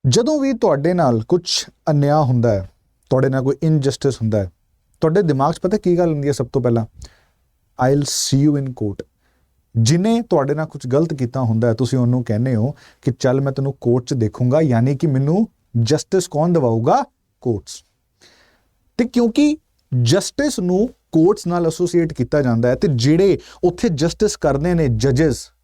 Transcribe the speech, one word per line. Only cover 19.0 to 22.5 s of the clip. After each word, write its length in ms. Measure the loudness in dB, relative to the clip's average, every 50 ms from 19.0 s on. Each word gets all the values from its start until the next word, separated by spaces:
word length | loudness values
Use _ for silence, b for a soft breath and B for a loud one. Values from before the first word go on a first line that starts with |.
| -4
ਕਿਉਂਕਿ 520 | 0 2 0 0 2 2 2 2 2 0 -2 _ _ _ _ _ _ -2 0
ਜਸਟਿਸ 580 | 2 2 2 2 0 -4 _ -2 -2 -2 -2 -2
ਨੂੰ 300 | -2 0 0 0 0 -2 -4 _ _ _
ਕੋਰਟਸ 360 | 2 2 4 4 2 0 -2
ਨਾਲ 200 | -4 -2 0 0
ਐਸੋਸੀਏਟ 460 | -2 0 -2 -4 0 0 0 0 0 -2
ਕੀਤਾ 280 | -4 -4 0 0 0
ਜਾਂਦਾ 280 | 2 2